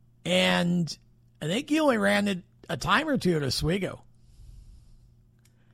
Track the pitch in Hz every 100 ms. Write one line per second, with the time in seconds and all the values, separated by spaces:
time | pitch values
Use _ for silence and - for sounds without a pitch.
0 | _ _ 165 185 185 180 175 175 160 -
1 | _ _ _ - 151 220 302 302 302 226
2 | 196 202 202 180 - _ - 160 185 208
3 | 311 247 175 160 135 - 151 196 165 -
4 | - _ - - - - - - - -
5 | - _ _ _ _ _ _